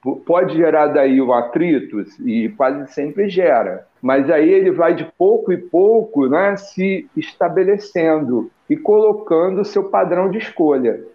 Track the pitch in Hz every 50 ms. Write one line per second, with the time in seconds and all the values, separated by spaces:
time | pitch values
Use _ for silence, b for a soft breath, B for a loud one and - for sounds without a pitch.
0 | _ 131 135 - - - 165 165 131 127 156 160 165 156 151 156 151 147 143 147
1 | 135 135 131 131 135 120 123 120 120 120 - 160 170 175 156 127 - - - 104
2 | 95 - - _ 131 127 110 117 110 107 104 - 139 131 139 143 147 135 - -
3 | 143 151 170 196 202 202 180 180 185 170 139 117 104 95 90 92 - _ _ _
4 | - 127 131 139 139 139 170 151 156 165 190 190 190 190 147 160 170 165 160 -
5 | 160 160 _ _ 175 196 226 226 - - 180 151 117 - - 170 190 208 226 226
6 | 220 220 - 143 135 127 139 165 - - 202 - - - - 185 185 196 190 180
7 | - - _ - 156 - - _ 185 175 165 185 190 185 202 196 202 - - 180
8 | 165 165 156 156 151 120 123 117 - - _ _ _ _ 147 151 - - 208 214
9 | 214 214 202 214 - - 170 160 170 190 190 185 208 196 - 202 196 - - 202
10 | 190 165 175 175 185 196 180 220 214 - - - 170 151 143 131 127 117 104 -
11 | - - -